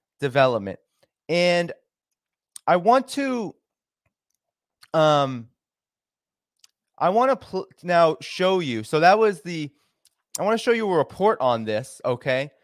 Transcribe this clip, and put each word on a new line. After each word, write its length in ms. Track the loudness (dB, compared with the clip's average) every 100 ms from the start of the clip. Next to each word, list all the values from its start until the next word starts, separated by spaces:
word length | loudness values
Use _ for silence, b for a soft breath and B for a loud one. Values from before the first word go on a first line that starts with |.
| _ _
development. 580 | -4 2 2 2 -6 -12 _ _ _ _ -6
And 440 | 0 2 0 -2 -8 _ _ _ _ _ _ _ -12
I 120 | -2 0
want 320 | 4 2 0
to, 480 | -6 -6 -4 -8 -12 _ _ _ _ _ _ _ _ _ _ _ _ _
um, 540 | 0 2 2 0 -6 -14 _ _ _ _ _ _ _ _ _ _ _ _ _ _ _
I 120 | 0
wanna 260 | 2 0
pl-, 320 | -2 -4 -10 -10 _
now 360 | -2 4 4 2
show 400 | -10 -2 0 0
you. 240 | -2 -6
So 160 | -4 4
that 180 | 6 6
was 240 | 2 0
the, 300 | -8 -8 -10 -14 _ _ _ _ _ -6
I 60 |
wanna 140 | -4 -2
show 120 | 0
you 180 | -2 0
a 40 | 0
report 440 | -2 0 -2 0
on 240 | 0 -2
this, 360 | -2 -6 -6 -8
okay? 480 | -6 -4 -2 -4 -4 _